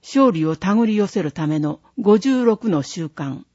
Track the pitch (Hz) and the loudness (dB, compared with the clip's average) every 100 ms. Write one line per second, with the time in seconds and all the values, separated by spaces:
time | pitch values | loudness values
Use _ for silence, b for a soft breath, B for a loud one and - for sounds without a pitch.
0 | - 277 262 165 156 160 185 214 233 208 | -2 2 4 2 -2 -2 0 2 2 0
1 | 202 202 156 - 151 151 147 - _ - | 0 -2 -4 -4 -2 -2 -2 -6 _ -2
2 | 202 208 269 254 233 214 226 147 135 185 | 2 2 2 2 2 0 -2 -2 -4 -8
3 | 156 - 139 127 - | -10 -8 -10 -10 -16